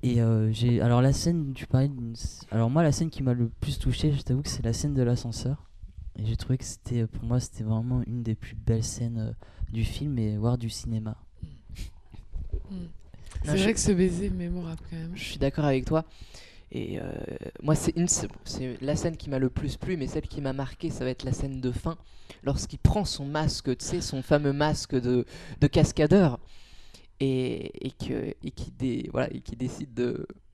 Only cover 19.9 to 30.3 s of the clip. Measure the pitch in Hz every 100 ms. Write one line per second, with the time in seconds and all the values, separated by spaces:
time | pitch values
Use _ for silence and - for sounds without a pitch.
19.9 | 180 131 156 - - 139 135 131 - 165
20.9 | - 127 127 131 123 139 131 127 123 -
21.9 | 165 - - - - - 135 - - -
22.9 | 214 196 - 139 151 156 - - 123 -
23.9 | 180 175 135 131 147 147 139 151 151 -
24.9 | 131 123 123 - - - - 147 175 151
25.9 | - 151 185 170 120 - - - - -
26.9 | - - - 135 131 127 120 - - -
27.9 | - - 120 - - - - - 123 131
28.9 | 117 - - 127 127 - 117 127 - 147
29.9 | 117 123 - -